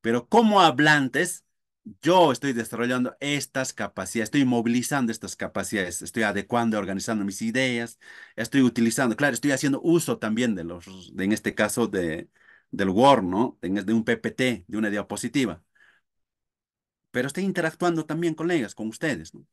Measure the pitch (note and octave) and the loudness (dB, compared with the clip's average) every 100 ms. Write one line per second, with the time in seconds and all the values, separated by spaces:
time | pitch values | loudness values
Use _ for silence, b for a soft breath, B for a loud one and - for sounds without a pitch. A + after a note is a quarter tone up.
0 | A2+ A#2+ - G#3+ A3+ G3+ E3+ C3 D3+ D3+ | 0 -2 4 4 6 6 6 6 4 4
1 | C3+ C3+ F3+ - _ _ _ _ - G2+ | 2 0 -2 -4 _ _ _ _ -20 -6
2 | D3+ F#3 E3 B2 C#3 A#2 A2 A2+ A#2+ B2+ | 2 6 6 4 -2 -4 -6 -4 -2 0
3 | B2 - C#3+ C#3+ C3+ C3+ C3 - G2+ - | -2 -4 -6 -4 -4 -6 -6 -6 -8 -8
4 | F#2 A#2 A2 C#3+ C3 A#2+ A2+ A#2+ A#2 C#3+ | -6 -4 -2 2 4 4 2 0 0 -2
5 | A#2+ A#2 G2 - F#2+ - G2+ G#2+ F#2 F2 | -2 -4 -10 -10 -8 -6 -4 -2 -4 -6
6 | - - A2 G2+ F#2+ A#2+ A#2 G#2+ F#2+ G2 | -8 -2 -2 -2 -2 0 0 -2 -4 -6
7 | F#2 A2 G2 F#2+ A2+ A#2 C3 A#2+ A#2 - | -4 -4 -4 -4 -4 -2 -2 -2 -6 -12
8 | B B B - A#2 C#3 B2+ A#2 A2+ A2+ | B B B -8 -2 4 4 4 2 2
9 | B2+ A2 C#3+ A#2 C#3+ C3+ D3 C3+ - E3+ | 0 2 0 0 -2 0 0 0 2 2
10 | - A#2 A2 G#2+ B2 G2 E2 F2+ F2 F#2+ | 2 -4 -2 -2 0 -2 -6 -12 -16 -20
11 | F2 C2 F#2+ G#2+ - - G#2+ - A2+ G2 | -18 -4 0 0 -2 0 0 2 0 0
12 | E2+ D#2 - b b b b - G2 F#2+ | -2 -4 -10 b b b b -4 0 6
13 | C3+ C3+ F#2 F#2+ B2 - F#2 G2 F#2+ A2+ | 6 6 4 0 -2 -2 -4 -4 0 0
14 | A2 A#2 A2+ - C3 A2+ F2 G#2 A2 G#2 | 0 -2 -4 -2 -2 -2 -8 -4 -2 -4
15 | G2 G#2 A#2+ C#3+ B2 E2 _ b b b | -6 -6 -4 -2 -2 -4 _ b b b
16 | _ _ _ _ _ _ _ _ _ _ | _ _ _ _ _ _ _ _ _ _
17 | _ B2 C3 D#3+ G3 F3+ D#3+ E3 F3+ E3 | _ -4 -4 -2 -4 -2 -4 -2 -2 -2
18 | D3+ D#3 E3+ D#3 D#3+ F3 G#2+ - A2 A2+ | -4 -2 -2 -2 -2 -2 -2 -6 -10 -4
19 | D#3+ G#2+ D#2 - - | -4 -4 -8 -20 -20